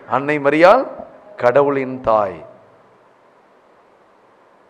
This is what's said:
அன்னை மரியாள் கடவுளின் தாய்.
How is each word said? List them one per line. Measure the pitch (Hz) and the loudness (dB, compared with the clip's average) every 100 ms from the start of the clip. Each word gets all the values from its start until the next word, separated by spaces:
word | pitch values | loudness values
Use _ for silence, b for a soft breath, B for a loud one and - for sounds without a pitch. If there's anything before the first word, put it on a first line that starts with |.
| - 120 | -8 -6
அன்னை | 143 151 139 | -4 -2 0
மரியாள் | 151 180 247 - - - - - - | 4 6 4 0 -12 -20 -20 -20 -2
கடவுளின் | 120 131 143 139 127 131 113 | 2 2 0 -2 -6 -6 -2
தாய். | 110 98 85 - - _ _ _ _ _ _ _ _ _ _ _ _ _ _ _ _ _ _ _ _ | -2 -2 -8 -20 -20 _ _ _ _ _ _ _ _ _ _ _ _ _ _ _ _ _ _ _ _